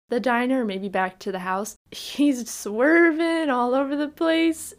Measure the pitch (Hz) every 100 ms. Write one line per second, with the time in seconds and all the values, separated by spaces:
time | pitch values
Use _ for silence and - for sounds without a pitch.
0 | - 240 254 233 247 262 220 190 196 190
1 | 185 - 208 185 180 190 214 - _ -
2 | - - 285 247 226 - 208 214 277 330
3 | 339 311 330 330 311 247 247 262 277 285
4 | 294 - 330 330 330 320 -